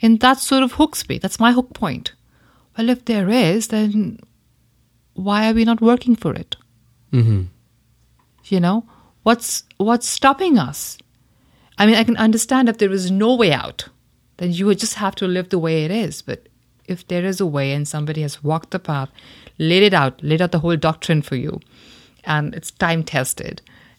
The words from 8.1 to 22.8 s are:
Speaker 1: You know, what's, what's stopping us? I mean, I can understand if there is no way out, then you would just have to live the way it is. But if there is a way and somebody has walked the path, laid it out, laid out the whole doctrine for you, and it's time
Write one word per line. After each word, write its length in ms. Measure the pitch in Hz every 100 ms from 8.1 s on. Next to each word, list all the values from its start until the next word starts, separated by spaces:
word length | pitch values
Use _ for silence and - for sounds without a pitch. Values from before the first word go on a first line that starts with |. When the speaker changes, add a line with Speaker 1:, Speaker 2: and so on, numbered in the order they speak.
| _ _ _ -
Speaker 1:
You 140 | 185
know, 260 | 175 208 233 _ _ _
what's, 400 | - 240 - - - _
what's 300 | 202 233 -
stopping 500 | - 269 294 370 254
us? 400 | 143 143 - - _ _ _ _ _ _ _ -
I 80 | 208
mean, 100 | 226
I 80 |
can 140 | 226 233
understand 520 | 220 220 - 262 247
if 80 | 226
there 140 | 202
is 180 | 190 185
no 240 | 190 214 247
way 160 | 208
out, 380 | 139 - - - _ _ _ _ -
then 140 | 180
you 140 | 170 196
would 120 | 202
just 160 | 220 -
have 200 | 202 196
to 120 | 190
live 220 | 180 180
the 100 | 185
way 240 | 165 160 156
it 60 |
is. 300 | 208 185 147
But 260 | - - _ _ _ _ -
if 200 | 180 -
there 180 | 175 185
is 160 | 185
a 40 | 190
way 260 | 143 135
and 140 | 143 147
somebody 340 | 151 151 156
has 220 | 147 -
walked 280 | 147 160 -
the 80 | 185
path, 300 | - 147 131 - - - - _
laid 260 | 160 180
it 100 | 208
out, 280 | 185 135 -
laid 180 | 147 160
out 100 | 180
the 80 | 175
whole 180 | 160 165
doctrine 440 | 160 156 - 156
for 140 | 143 127
you, 240 | 147 - - _ - - _ _
and 300 | - 151 147 -
it's 160 | -
time 320 | -